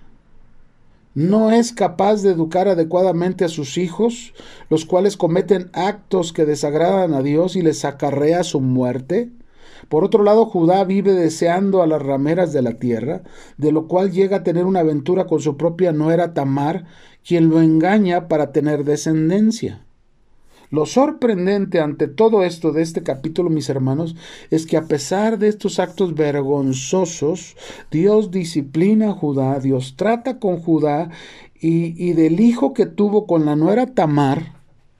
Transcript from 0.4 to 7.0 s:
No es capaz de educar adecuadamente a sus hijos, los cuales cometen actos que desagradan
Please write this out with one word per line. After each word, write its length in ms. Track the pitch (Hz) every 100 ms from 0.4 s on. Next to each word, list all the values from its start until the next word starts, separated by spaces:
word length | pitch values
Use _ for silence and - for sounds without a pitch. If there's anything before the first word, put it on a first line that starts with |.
| - - - _ _ _ _
No 380 | - 170 214 220
es 220 | 226 233
capaz 480 | - 190 - 196 214
de 100 | 196
educar 360 | 170 160 175 202
adecuadamente 760 | 175 160 175 185 170 180 185
a 60 | 180
sus 280 | 160 135 170
hijos, 560 | 180 175 226 233 - - - - -
los 160 | 160 160
cuales 320 | 180 196 202
cometen 520 | 175 175 185 190 180
actos 580 | - 185 - - 190 170
que 140 | - 151
desagradan 680 | 147 147 151 170 190